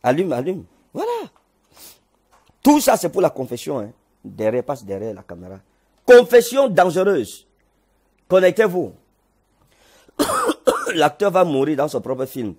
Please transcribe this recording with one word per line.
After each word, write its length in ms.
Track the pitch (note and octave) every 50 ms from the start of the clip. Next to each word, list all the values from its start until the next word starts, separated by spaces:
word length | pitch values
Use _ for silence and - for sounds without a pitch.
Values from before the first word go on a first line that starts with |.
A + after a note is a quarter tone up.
Allume, 320 | _ A#2+ C3 D#3 F#3+ F#3 C#3
allume. 300 | A#2+ C3 E3 F#3+ F3 - _ _ _ _ _ _
Voilà. 360 | B3+ F#4+ A#4 A#4+ A#4 F#4 - _ _ _ _ _ _ _ _ _ - - - - _ _ _ _ _ _ _ _ _ _ _ _ _
Tout 180 | _ B3+ D4 D4+
ça, 160 | - - B3
c'est 140 | G#3 - E3+
pour 120 | - G3
la 80 | F3+ D#3
confession, 500 | - - C3 A#2+ B2 A#2+ - D3+ D3 C3
hein. 120 | G#2 G#2+ - _ _ _ _ _ _
Derrière, 400 | - G2 G2+ A2 A2 A2+ B2 A#2+
passe 220 | - C#3+ C3 G#2
derrière 280 | G2 G2 G2 G#2+ A2+ G#2
la 100 | F#2+ G2
caméra. 360 | _ F2 E2+ F2+ F2+ F#2+ F#2+ _ _ _ _ _ _ _ _ _
Confession 640 | - B3 A#3+ A#3+ - A#3 A#3+ A3+ A#3 A#3 C4+ C#4 B3+
dangereuse. 760 | F#3 E3+ F3+ F#3 D#3 F3+ F#3 G3 G3 D3+ A2 F#2 - - _ _ _ _ _ _ _ _ _ _ _ _ _ _ _ _ _ _
Connectez-vous. 640 | F3+ F#3+ F#3 F3+ F3 G#3 A3+ G#3 F3 F3+ D#3 G2+ - _ _ _ _ _ _ _ _ _ _ _ _ _ _ _ _ _ _ _ _ _ _ _ _ _
<coughs> 60 | - - - - - A#4+ - - _ - - - - - G#3+
L'acteur 360 | E3 D3+ D3+ D3 _ G3+ G3+
va 120 | E3+ F#3 F#3
mourir 340 | F3 D3 C3 C3+ D3 D#3 C3
dans 120 | C#3+ D3+
son 100 | - B2
propre 260 | - A#2 C3+ B2+ C3
film. 300 | C3+ - C3+ A#2 G#2 E2+